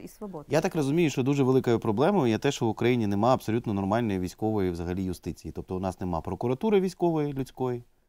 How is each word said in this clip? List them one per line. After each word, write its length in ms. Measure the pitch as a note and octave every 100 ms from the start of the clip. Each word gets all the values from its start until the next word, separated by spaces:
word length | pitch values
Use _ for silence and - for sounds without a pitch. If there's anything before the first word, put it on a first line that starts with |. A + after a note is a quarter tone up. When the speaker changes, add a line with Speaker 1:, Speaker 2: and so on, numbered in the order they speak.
Speaker 1:
і 60 | -
свобод. 380 | - G#3 F3 C#3+
Speaker 2:
Я 120 | C#3
так 140 | F3+ E3+
розумію, 340 | C3+ D3+ E3
що 140 | C#3
дуже 200 | B2+ C#3+
великою 360 | C3 C3 B2 A2+
проблемою 520 | A2+ G#2 D3 - B2+
є 60 | A2
те, 140 | C#3
що 140 | C#3 A#2
в 40 |
Україні 380 | G#2 A#2 B2 G#2+
нема 260 | G2+ A2+
абсолютно 400 | C3 - A2+ A#2+
нормальної 460 | G2 G2 A2 A#2 F#2+
військової 520 | F2+ - G#2+ G#2+ F#2
взагалі 320 | E2+ F2 F2+
юстиції. 480 | F#2 F2 - D#2+ E2
Тобто 240 | D#2 E2+ F#2
у 40 |
нас 200 | F#2+ F2
нема 220 | F#2 E2+
прокуратури 580 | E2+ F2+ A#2+ B2+ A3 G3+
військової 520 | F#3 - F3 D#3+ D3
людської, 500 | C#3 C3 - B2+ A#2+ B2 _